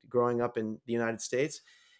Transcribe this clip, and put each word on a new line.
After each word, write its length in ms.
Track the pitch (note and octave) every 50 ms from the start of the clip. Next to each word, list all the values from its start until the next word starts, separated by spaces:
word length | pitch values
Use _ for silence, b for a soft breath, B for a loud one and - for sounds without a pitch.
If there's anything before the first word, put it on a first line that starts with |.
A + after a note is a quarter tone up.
| _ -
growing 320 | - B2 A#2+ B2 A#2+ A#2+
up 160 | A#2+ A#2 - A#2
in 220 | A2 G#2+ A2 - -
the 80 | B2 A#2
United 280 | A#2 A#2 A2+ A2+ G#2+
States 400 | - - - B2 C#3+ D#3 - - b b b b b b b b